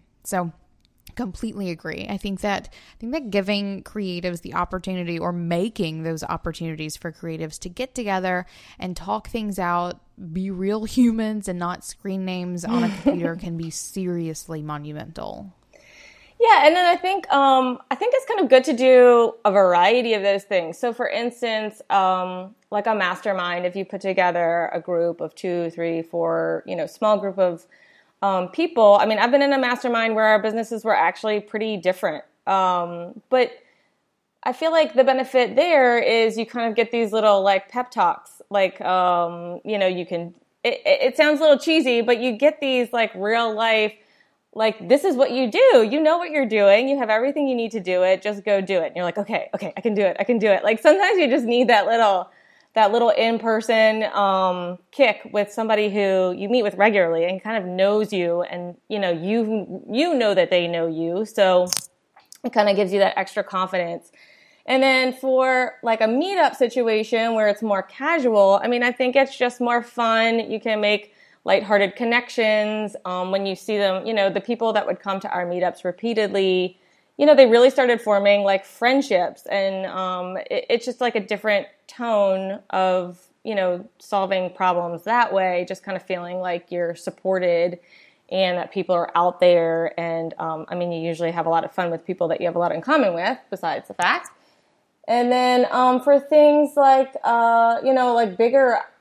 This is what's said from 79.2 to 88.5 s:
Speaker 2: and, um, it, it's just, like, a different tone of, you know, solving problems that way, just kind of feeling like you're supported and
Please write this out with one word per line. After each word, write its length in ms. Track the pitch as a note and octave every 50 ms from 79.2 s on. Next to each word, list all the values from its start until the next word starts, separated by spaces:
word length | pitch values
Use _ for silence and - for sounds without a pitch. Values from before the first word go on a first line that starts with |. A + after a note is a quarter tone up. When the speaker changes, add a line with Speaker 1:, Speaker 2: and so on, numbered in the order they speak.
| F3 D3 - - -
Speaker 2:
and, 380 | - - G3+ G3 G3 F#3+ F#3+ F#3+
um, 520 | - - F#3 F#3+ F#3 F#3 F3+ F3+ F3+ F#3 F#3 - -
it, 160 | - - - -
it's 140 | - A#3 A#3
just, 140 | B3+ B3 -
like, 160 | B3+ A#3+ A3+
a 40 | A3+
different 460 | G3 - G#3+ G3+ - A3 G#3 G3 F#3+ - _ _ _ -
tone 720 | - - A#3+ A#3 A3 G#3 G3+ G3 F#3+ F#3+ F#3+ F#3+ G3 G#3 - -
of, 480 | - F#3+ F#3 F#3 F3+ F#3 F3+ F3+ F3+ - _ _ _ _ -
you 120 | A3+ A3
know, 320 | G3 F#3 F3+ F3 F3 G3 - _ _
solving 520 | - - G#3+ G3 F#3+ F#3 G3 F#3 F#3 F3+
problems 540 | F#3 - F#3+ F#3 F3+ F3 F3 E3+ E3+ E3 -
that 280 | - - - F3 - F#3
way, 340 | G3 F#3+ F#3 F3+ F3 F3+ F3
just 140 | F#3+ - -
kind 140 | G3+ F#3+
of 60 | F3 -
feeling 340 | - F#3 F3 F3 F3 F3+ F#3
like 320 | F#3 F3+ F3 F3 F3 -
you're 240 | F3+ F3 F3 E3+ E3+
supported 880 | E3 - F#3+ F3 _ - F#3+ F#3+ F#3 F3+ F3 F3 E3+ E3+ F3+ F3 F3 _ _ _ - _ _ _ _ _ -
and 260 | - F#3+ F#3+ F3+